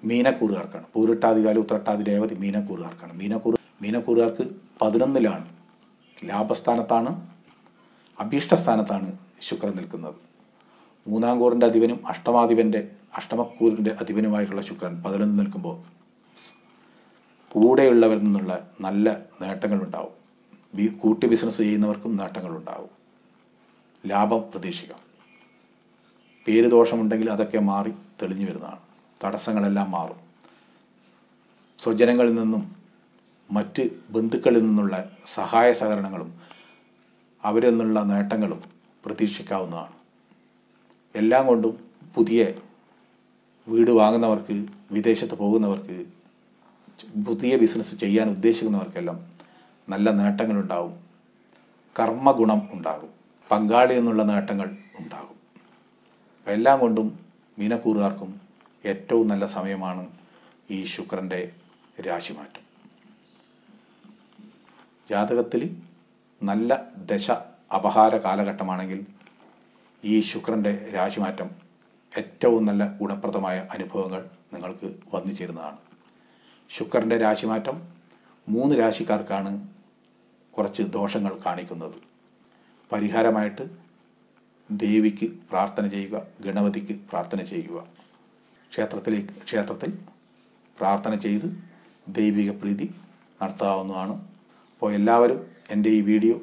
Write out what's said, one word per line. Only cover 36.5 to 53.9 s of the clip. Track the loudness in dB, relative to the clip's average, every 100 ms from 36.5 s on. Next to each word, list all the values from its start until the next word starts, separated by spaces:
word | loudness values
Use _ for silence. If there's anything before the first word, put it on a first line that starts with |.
| -20 -20 _ _ _ _ _ _ _ 0
അവരിൽ | 4 4
നിന്നുള്ള | 4 2 2 2
നേട്ടങ്ങളും | 0 0 -2 -2 -4 -12 _ _ _
പ്രതീക്ഷിക്കാവുന്നതാണ്. | -12 -4 -2 -4 -6 -6 -6 -8 -12 -18 _ _ _ _ _ _ _ _ _ _ _
എല്ലാം | 0 4 4 6
കൊണ്ടും | 4 2 -4 -16 _ -10 0
പുതിയ | 2 4 2 -2 -16 _ _ _ _ _ _ _ _ _ -2
വീട് | 4 6 8
വാങ്ങുന്നവർക്ക്, | 6 4 2 0 -2 -6 -6 -12 -6 -2
വിദേശത്ത് | 2 2 0 -2
പോകുന്നവർക്ക്, | 2 2 2 -2 -6 -12 -14 -18 _ _ _ _ _ _ -20 -20 -12 -6 -4
പുതിയ | -2 2 4
ബിസിനസ് | 4 4 -6 -4
ചെയ്യാൻ | 0 2 2
ഉദ്ദേശിക്കുന്നവർക്കെല്ലാം | 2 2 2 0 -2 -4 -8 -8 -8 -14 -20 -20 -20 _ _ -10
നല്ല | 0 2 4
നേട്ടങ്ങളുണ്ടാവും. | 2 0 0 -2 -2 -4 -6 -10 -20 _ _ _ _ _ _ _ _ -4
കർമ്മഗുണം | -2 2 4 6 4 4 0
ഉണ്ടാകും. | -8 -8 -8 -10 -20 _ _ -2
പങ്കാളി | 0 4 4 6